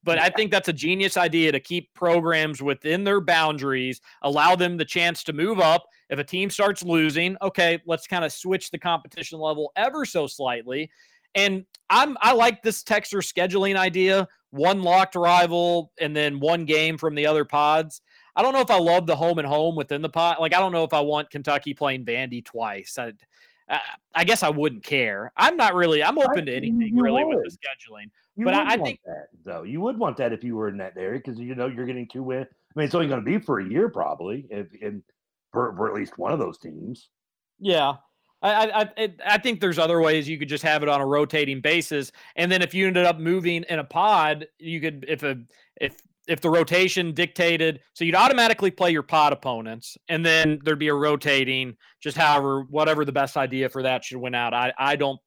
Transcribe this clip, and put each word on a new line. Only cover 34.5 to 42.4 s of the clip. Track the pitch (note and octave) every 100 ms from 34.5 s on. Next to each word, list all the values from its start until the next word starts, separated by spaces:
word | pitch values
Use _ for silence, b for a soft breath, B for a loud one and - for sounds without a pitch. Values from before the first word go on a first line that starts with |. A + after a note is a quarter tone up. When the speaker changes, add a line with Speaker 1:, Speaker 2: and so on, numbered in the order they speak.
Speaker 2:
if, | G#2 F2+
in, | G#2+ G#2 G#2 _ _ _ _ _
for, | A2+ A#2+ E3+
for | G#3+
at |
least | G2+ - -
one | G2
of | D3+
those | F#2 -
teams. | - D#2 G2 B2+ _ _ _ _ _ _
Speaker 1:
Yeah. | F#3+ E3 C#3 C3 _ _ _ _
I, | G3
I, | G#3+ A3 G#3+
I, | G#3+ G#3+
it, | A3 E3
I | G3 G#3
think | B3 G#3
there's | G3 E3
other | D#3+ E3+
ways | D#3+ D#3 C#3+
you | D#3
could | C#3+
just | C#3+
have | D#3+ D3+
it | D3
on | C#3+
a | C3+
rotating | D3 D3 D#3 C#3 C3+
basis. | D3+ E3+ D#3 D3 C3 B B
And | -